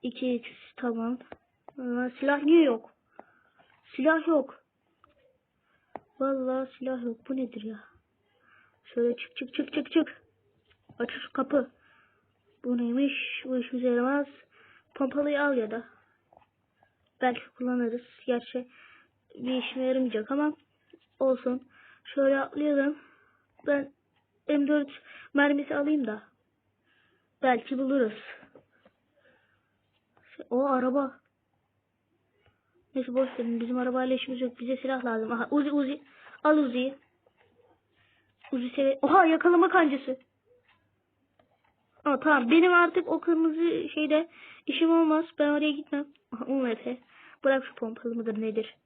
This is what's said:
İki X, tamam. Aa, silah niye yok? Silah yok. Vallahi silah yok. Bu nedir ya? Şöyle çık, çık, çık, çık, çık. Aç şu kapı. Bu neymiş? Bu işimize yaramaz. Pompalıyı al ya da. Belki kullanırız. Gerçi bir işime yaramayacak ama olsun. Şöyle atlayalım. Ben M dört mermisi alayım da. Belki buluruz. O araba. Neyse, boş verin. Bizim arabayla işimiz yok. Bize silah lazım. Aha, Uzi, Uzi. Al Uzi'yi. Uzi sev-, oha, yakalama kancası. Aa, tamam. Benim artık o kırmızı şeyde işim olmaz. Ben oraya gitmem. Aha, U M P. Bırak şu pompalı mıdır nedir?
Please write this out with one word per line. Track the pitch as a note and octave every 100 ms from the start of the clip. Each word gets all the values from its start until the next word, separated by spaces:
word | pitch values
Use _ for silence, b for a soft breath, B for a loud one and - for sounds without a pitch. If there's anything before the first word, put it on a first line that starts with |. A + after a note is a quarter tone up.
İki | B3+ A#3 B3+ B3
X, | - - - -
tamam. | B3 A3+ A3+ B3 - - _ _ - -
Aa, | B3 A#3+ B3 B3
silah | C4+ C#4+
niye | D4 E4+
yok? | D4+ A3+ - _ _ b b b b b b b _ -
Silah | C4+ D#4+ D#4
yok. | D#4 - - _ _ _ _ _ _ _ _ _ _ _ _ _ - _ _
Vallahi | C4+ C4+ B3+ C4 C4 -
silah | B3+ C4
yok. | A#3+ A3+ -
Bu | C4+
nedir | B3 A3
ya? | G#3+ G#3+ - _ _ _ b b b b b b _
Şöyle | - A#3+ A#3+
çık, | - -
çık, | B3+
çık, | - D4
çık, | - C4+
çık. | E4 D4+ - _ _ _ _ _ _ _ -
Aç | A#3
şu | - -
kapı. | - C#4 D4 B3 b b b b b b _ _ _
Bu | B3 B3
neymiş? | A#3+ A#3+ C#4 - - - -
Bu | B3+
işimize | B3 B3+ B3
yaramaz. | A#3+ B3 C#4+ C#4+ - _ b b b b -
Pompalıyı | C4+ C4+ D4 C#4+
al | C#4+ C4
ya | G#3+
da. | A3+ A#3 b b b _ _ _ _ _ _ _ _ _ _
Belki | B3+ A#3+ - _
kullanırız. | B3 B3 A#3+ A#3+ - - -
Gerçi | A#3+ A#3+ B3+ B3 b b b b _ _ -
bir | B3 B3+
işime | A#3+ C4 B3+
yaramayacak | C4 B3+ A3 G#3+
ama | C#4 D4+ D4 _ _ _ - _ _
olsun. | C4+ B3+ - B3+ - b b b
Şöyle | - - C4+ C#4
atlayalım. | C4+ D4 D4+ C#4+ C#4 D4+ b b b b b _ -
Ben | C#4+ C#4 _ _ _ _ _ -
M | D4+ C#4+
dört | D4+ C#4 - B B B
mermisi | C#4 C#4+ C#4+ C#4 C#4
alayım | C#4+ D#4 A#3
da. | G#3+ - _ _ _ _ _ _ _ _ _ _ _
Belki | C4 A#3+ - C4
buluruz. | C4+ C#4 A3+ G#3+ - - - - _ _ _ _ _ _ _ _ _ _ _ _ _ _ _ _ _ - -
O | B3 C#4
araba. | C4 B3+ C4+ C4+ - _ _ _ _ _ _ _ _ _ _ _ _ _ _ _ _ _ C4+
Neyse, | B3+
boş | B3 C4 -
verin. | A#3 A#3
Bizim | A#3 B3
arabayla | B3 B3+ B3+ B3+
işimiz | - B3
yok. | B3+ A#3+
Bize | A#3+ C4
silah | C4 C4 B3
lazım. | A3+ A3
Aha, | A#3 A#3
Uzi, | C#4+ C#4+
Uzi. | C#4+ C4+ C#4+ B B B B
Al | D4+ D4+
Uzi'yi. | C#4 A#3+ C4 C4+ _ _ _ _ _ _ _ _ _ _ _ _ _ _ -
Uzi | C4 B3
sev-, | - C4+ C4+
oha, | C#4 F4+ E4+
yakalama | D#4+ F4 F4 F4+
kancası. | F4+ D#4+ C4+ - C4 _ _ _ _ _ _ _ _ _ _ _ _ _ _ _ _ _ _ D4
Aa, | C4+
tamam. | D4 D4 A#3
Benim | D#4+ F4+
artık | F4 E4+ F4 E4+
o | D#4+
kırmızı | E4+ D#4+ E4 D#4 E4+ E4 F4
şeyde | - D4+ D4+ E4+ B B B -
işim | C#4 E4
olmaz. | E4 D#4+ D#4 E4 -
Ben | D4
oraya | D4 D4+
gitmem. | C#4+ D4+ C#4+ C#4+ _ _
Aha, | A#3 A#3+
U | C4+
M | B3+ A3+
P. | - B3+ B B B B
Bırak | C4+ C4+ C4
şu | -
pompalı | A3+ A3+ A#3+ A#3
mıdır | A3+ G#3+
nedir? | A3 G#3+ A3 -